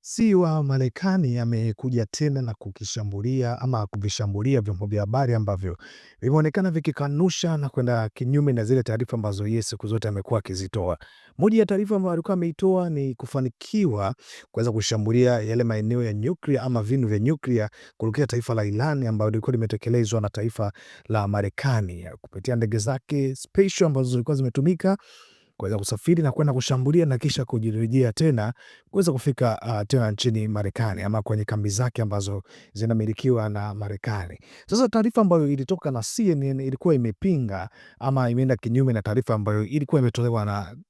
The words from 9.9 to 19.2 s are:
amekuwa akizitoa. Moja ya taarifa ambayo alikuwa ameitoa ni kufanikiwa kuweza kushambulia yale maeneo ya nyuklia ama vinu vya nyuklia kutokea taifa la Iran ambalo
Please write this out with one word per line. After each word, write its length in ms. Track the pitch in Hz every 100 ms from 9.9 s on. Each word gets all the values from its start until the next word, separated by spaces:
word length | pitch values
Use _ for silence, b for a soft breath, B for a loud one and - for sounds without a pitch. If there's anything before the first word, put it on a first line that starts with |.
| 110 107
amekuwa 320 | 98 - 113
akizitoa. 580 | 98 95 98 107 90 85 B B B -
Moja 220 | 196 220
ya 60 | 202
taarifa 300 | 196 208 208
ambayo 180 | 185
alikuwa 200 | 170 165
ameitoa 560 | 185 170 156 190 185 175
ni 260 | 151 135 123
kufanikiwa 1000 | 123 135 127 - - 214 185 104 98 123 B B B
kuweza 200 | - 117
kushambulia 600 | 110 101 110 107 120 123 120
yale 220 | 107 117
maeneo 400 | 117 107 107 120
ya 100 | 117
nyuklia 480 | 104 117 175 - 131
ama 200 | 127 120
vinu 240 | 107 135 117
vya 120 | 107
nyuklia 500 | 117 156 - 120 107 B B _
kutokea 300 | 113 110 135
taifa 260 | 120 113
la 120 | 113 104
Iran 420 | 104 143 143 120
ambalo 240 | 107